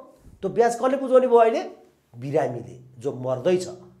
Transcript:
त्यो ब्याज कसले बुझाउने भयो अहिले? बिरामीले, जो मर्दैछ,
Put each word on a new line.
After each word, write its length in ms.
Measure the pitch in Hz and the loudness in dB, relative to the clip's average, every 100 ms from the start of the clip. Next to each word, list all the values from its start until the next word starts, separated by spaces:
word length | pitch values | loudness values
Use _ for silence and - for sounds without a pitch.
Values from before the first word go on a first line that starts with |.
| - _ - - | -12 _ -20 -8
त्यो 80 | 190 | -4
ब्याज 260 | 208 233 233 | 2 2 2
कसले 220 | 254 277 | 0 0
बुझाउने 300 | 262 254 247 | 0 0 4
भयो 100 | 233 | 6
अहिले? 500 | 226 285 - - - _ _ 120 | 6 2 -4 -12 -20 _ _ -12
बिरामीले, 840 | 139 151 135 117 - - - - | -2 -2 -2 -4 -12 -18 -20 -10
जो 120 | 135 | -8
मर्दैछ, 540 | 120 127 127 165 180 - - - - | -6 -6 -2 0 0 -2 -12 -20 -20